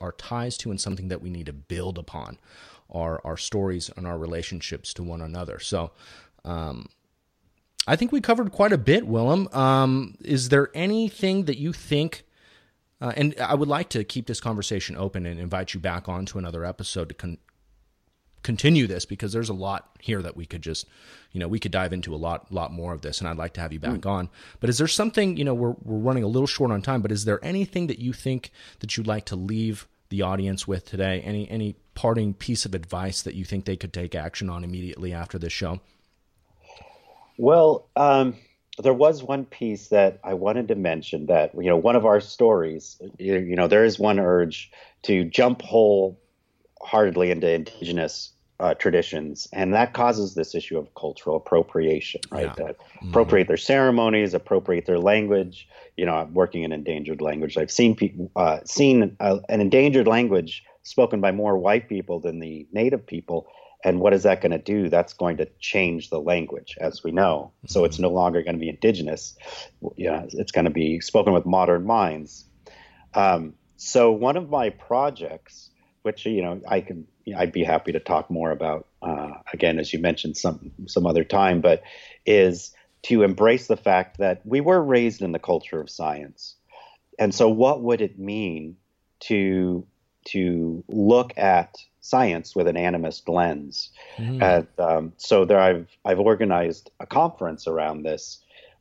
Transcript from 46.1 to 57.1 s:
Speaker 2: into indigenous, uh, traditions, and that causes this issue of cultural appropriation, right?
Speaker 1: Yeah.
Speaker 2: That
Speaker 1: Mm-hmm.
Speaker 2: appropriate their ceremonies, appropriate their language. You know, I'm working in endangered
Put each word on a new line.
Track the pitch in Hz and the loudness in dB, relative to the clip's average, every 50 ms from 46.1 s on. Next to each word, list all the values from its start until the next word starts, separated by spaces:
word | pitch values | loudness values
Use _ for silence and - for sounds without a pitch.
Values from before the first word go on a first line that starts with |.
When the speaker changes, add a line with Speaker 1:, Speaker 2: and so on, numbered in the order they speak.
| 92 _ _ _ _ _ _ _ _ _ _ _ _ _ - - - 110 107 92 82 90 90 87 | -2 _ _ _ _ _ _ _ _ _ _ _ _ _ -10 0 4 4 4 4 4 2 2 2
Speaker 2:
into | 87 82 85 85 | 2 2 2 2
indigenous, | 82 82 78 - - - 87 85 87 85 80 76 - - - - _ _ _ _ _ - | 2 2 -2 -6 -12 -12 -8 -6 -4 -2 -4 -4 -6 -10 -14 -16 _ _ _ _ _ -2
uh, | 92 82 - | 0 0 0
traditions, | - - 98 82 85 82 - 82 78 78 76 69 - - - | 2 0 2 2 2 0 0 -6 -8 -8 -8 -10 -12 -14 -10
and | - 95 92 92 101 | -4 -4 -2 0 2
that | 110 123 120 - | 2 2 2 0
causes | - 120 120 113 107 101 92 95 | 0 2 2 2 0 -2 -4 -4
this | 85 78 - - | -6 -6 -4 -6
issue | 85 - - 85 78 | -8 -8 -6 -6 -6
of | 71 - _ | -6 -8 _
cultural | - - 76 73 - - 80 78 | -10 -10 -10 -10 -8 -6 -4 -4
appropriation, | 78 - - - 82 82 - - 85 80 78 78 78 - - - - - - | -4 -2 0 2 2 0 0 -2 -2 0 0 0 -2 -4 -8 -10 -10 -12 -10
right? | - 69 69 | -6 -6 -6
Speaker 1:
Yeah. | 69 - | -6 -6
Speaker 2:
That | - 80 78 - _ | -8 -8 -10 -10 _
Speaker 1:
Mm-hmm. | - - - - - 90 | -16 -20 -20 -16 -10 0
Speaker 2:
appropriate | 87 117 113 87 107 95 92 | 2 2 4 6 4 4 4
their | - 92 | 4 0
ceremonies, | - - - 139 135 131 131 120 117 113 113 110 107 104 95 87 | -2 2 2 4 4 6 6 4 4 4 4 2 2 2 2 0
appropriate | 87 - - 98 92 - - 90 85 - | -4 -2 0 0 0 2 0 -2 -2 0
their | - 90 87 | 0 0 2
language. | 87 101 104 110 107 101 101 95 92 90 - - - _ _ - - - - | 4 4 4 4 2 2 2 0 0 -2 -10 -18 -20 _ _ -20 -20 -16 -6
You | - 90 | -4 -2
know, | 87 80 | -2 0
I'm | 80 80 76 82 | -2 -4 -2 2
working | 92 90 87 - 85 82 | 2 2 2 0 -6 -6
in | 80 | -4
endangered | 78 76 76 85 80 76 73 76 | -6 -6 -6 -6 -6 -6 -6 -8